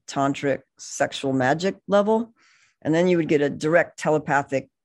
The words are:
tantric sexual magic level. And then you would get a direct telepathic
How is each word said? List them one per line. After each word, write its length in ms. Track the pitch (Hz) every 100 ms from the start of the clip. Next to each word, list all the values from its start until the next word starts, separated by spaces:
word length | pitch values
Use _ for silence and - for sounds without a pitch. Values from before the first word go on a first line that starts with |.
| -
tantric 540 | 143 139 139 143 135 _ -
sexual 560 | - - 143 - 139
magic 420 | 131 127 160 190 190 -
level. 460 | 202 208 220 226 _ _ _ _ _
And 120 | -
then 140 | 160 180
you 100 | 170
would 100 | 156
get 140 | 151
a 80 | 143
direct 480 | - 151 170 - -
telepathic 720 | 160 151 156 143 139 135 - _